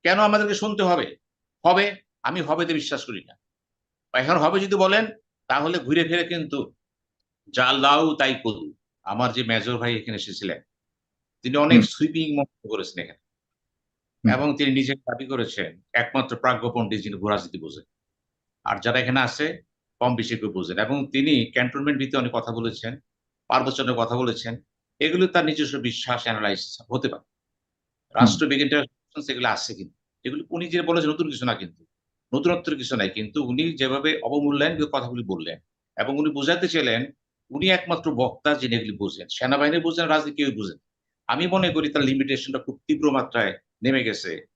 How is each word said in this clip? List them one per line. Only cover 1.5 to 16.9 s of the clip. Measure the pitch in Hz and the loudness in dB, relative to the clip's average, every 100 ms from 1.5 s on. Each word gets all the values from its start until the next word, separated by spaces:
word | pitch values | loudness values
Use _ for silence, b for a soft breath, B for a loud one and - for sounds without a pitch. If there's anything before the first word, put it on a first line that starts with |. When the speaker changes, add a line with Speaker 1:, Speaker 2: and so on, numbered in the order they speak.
| _ | _
Speaker 1:
হবে, | - 190 202 196 _ _ | 4 4 2 -2 _ _
আমি | 120 175 | -4 -4
হবেতে | 147 160 165 | -2 0 0
বিশ্বাস | 156 - 139 | -2 -2 -6
করি | - 101 | -6 -12
না। | - _ _ _ _ _ _ _ _ 127 | -14 _ _ _ _ _ _ _ _ -2
এখন | 135 175 | 2 4
হবে | 156 190 | 4 2
যদি | 196 | 2
বলেন, | 196 190 208 220 - _ _ - | 2 4 4 0 -8 _ _ -2
তাহলে | 135 156 175 | 0 0 -2
ঘুরে | 127 160 | 2 2
ফিরে | 160 170 | 2 0
কিন্তু | 170 170 156 139 113 _ _ _ _ _ _ _ - | -2 -6 -6 -6 -8 _ _ _ _ _ _ _ -6
যা | 123 127 | 0 2
লাউ | 135 139 147 160 | 4 6 6 4
তাই | 147 135 | 2 0
কদু। | 127 113 98 78 - _ _ | 0 -4 -4 -10 -16 _ _
আমার | 95 107 123 | -8 0 0
যে | 117 | 0
মেজর | 117 113 113 120 | 0 0 0 -2
ভাই | 120 113 | -2 -2
এখানে | 110 104 | -4 -8
এসেছিলেন, | 101 92 98 85 _ _ _ _ _ _ _ _ | -8 -6 -6 -6 _ _ _ _ _ _ _ _
তিনি | 127 143 | -2 2
অনেক | 151 - | 8 8
Speaker 2:
হুম। | 214 | 6
Speaker 1:
সুইপিং | - 156 160 156 143 | 0 -2 0 -2 -2
মন্তব্য | 139 _ 104 | -4 _ -8
করেছেন | 107 90 90 | -8 -6 -10
এখানে। | 80 - | -12 -16
Speaker 2:
হুম। | _ _ _ _ _ _ _ _ _ _ 110 | _ _ _ _ _ _ _ _ _ _ 2
Speaker 1:
এবং | 127 147 143 | 2 0 2
তিনি | 139 | 2
নিজেকে | 135 131 139 | 2 0 -4
দাবি | - 117 131 | -6 -8 -6
করেছেন | 131 113 - 82 82 _ | -4 -4 -4 -8 -10 _
একমাত্র | 120 120 135 120 117 | -2 0 -2 -2 0
প্রাজ্ঞ | 127 117 117 | 0 0 -2
পণ্ডিত | 120 107 | -2 -2